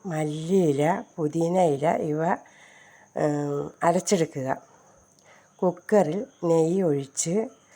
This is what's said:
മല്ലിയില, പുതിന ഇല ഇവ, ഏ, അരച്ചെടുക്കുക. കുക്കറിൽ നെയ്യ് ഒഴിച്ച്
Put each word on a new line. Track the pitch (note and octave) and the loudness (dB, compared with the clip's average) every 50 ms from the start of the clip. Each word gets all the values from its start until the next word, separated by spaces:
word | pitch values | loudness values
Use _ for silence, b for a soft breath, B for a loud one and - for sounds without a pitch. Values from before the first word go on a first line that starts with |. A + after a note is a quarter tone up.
| - | -10
മല്ലിയില, | F#3 D#3+ D#3 D#3 D3+ D3+ D#3 D#3+ E3 F#3+ F#3+ F3 D3+ C#3 C#3 D3 D#3+ F#3+ G3+ A#3 _ - | -8 -6 -4 -4 -4 -6 -6 -4 0 2 4 4 4 2 2 2 0 0 -2 -6 _ -8
പുതിന | F3 D#3 D3+ D3 E3 E3 E3+ F3+ F#3+ | -4 -4 -2 0 0 0 2 2 4
ഇല | F3+ D#3 C#3 C3+ D3 E3 - | 4 4 2 2 0 0 0
ഇവ, | - - D#3 D3+ D#3 D#3+ F3 G#3+ - - B B B B B B B B B B B B B B | 0 -2 -2 -2 -2 0 -2 -2 -4 -6 B B B B B B B B B B B B B B
ഏ, | - D#3 D3+ D3 D3 D3 C#3+ C#3+ C#3+ D3 D#3+ - - | -2 -2 0 0 -2 -2 -4 -4 -4 -6 -8 -8 -2
അരച്ചെടുക്കുക. | - E3+ E3+ F#3 F3+ - G#3 E3+ D#3+ D3 - C#3+ C3 C3 - - - _ _ _ _ _ _ _ _ _ _ b b b b b b b b - | 0 2 2 0 0 0 0 0 0 -2 -4 -8 -6 -6 -6 -8 -8 _ _ _ _ _ _ _ _ _ _ b b b b b b b b -2
കുക്കറിൽ | F#3+ F3+ F3 - - - A3 G3+ E3 D3+ E3 G3+ B3+ - _ - F3+ | -2 -2 -2 -2 -2 2 4 4 4 2 -2 -6 -6 -10 _ -4 0
നെയ്യ് | E3 E3 D#3+ D#3+ E3 F3+ G3 | 2 4 4 4 2 2 0
ഒഴിച്ച് | F#3 D#3+ C#3+ C#3 C#3 - - - - E3 F3+ A3 A3+ C4 - _ b b b | 2 0 0 0 -2 -6 -8 -8 -4 -2 -2 -2 -4 -4 -12 _ b b b